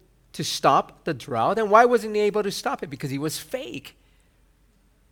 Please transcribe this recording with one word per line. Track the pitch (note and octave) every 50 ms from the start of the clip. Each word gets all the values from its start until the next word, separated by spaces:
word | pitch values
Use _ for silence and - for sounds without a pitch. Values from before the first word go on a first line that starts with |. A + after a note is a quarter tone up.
| _ _ _ _ _ _ -
to | - D#3+
stop | - - - - D3+ C3+ E3+ - - - _ _
the | - D#3
drought. | A#2 - - B2+ A2+ A#2 D3 G3 A3
And | A3 G3
why | G#3 A3 B3
wasn't | B3 B3 A3+ G3+ A3 G#3+
he | G#3 G#3
able | G#3 G3 G#3+ G3+
to | G3+
stop | F#3+ - - C4 C#4 - -
it? | D#3+
Because | C#3 - - C3+
he | C3 C#3
was | D3 D#3 D3+ -
fake. | - - - B3+ C#4 B2 - - - - - _ _ _ _ _ _ _ _ _ _ _ _ _ _ _ _ _ _ _ _ _ _ _